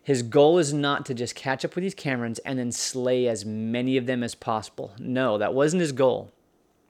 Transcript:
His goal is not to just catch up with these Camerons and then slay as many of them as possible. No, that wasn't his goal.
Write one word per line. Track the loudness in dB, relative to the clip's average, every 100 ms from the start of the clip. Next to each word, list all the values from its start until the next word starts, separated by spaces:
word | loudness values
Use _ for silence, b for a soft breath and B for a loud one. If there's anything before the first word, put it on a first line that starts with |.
His | 0 -2
goal | 2 6 8 6
is | 4
not | 0 0 -2 -4
to |
just | -6 -6 -6
catch | -4 -4
up | -4 -4
with |
these | -6
Camerons | -4 -4 -2 -4 -6
and | -6 -4
then | -4
slay | -4 -6 -2 0 2 2
as | -2 -4
many | -4 -2 -2 0 0
of | 0
them | -2
as | -4
possible. | -6 -4 -4 -4 -12 -12 -10
No, | -4 0 2 2
that | 2
wasn't | 2 2 2
his | 0
goal. | 2 2 2 -4 _ _ _ _ _ _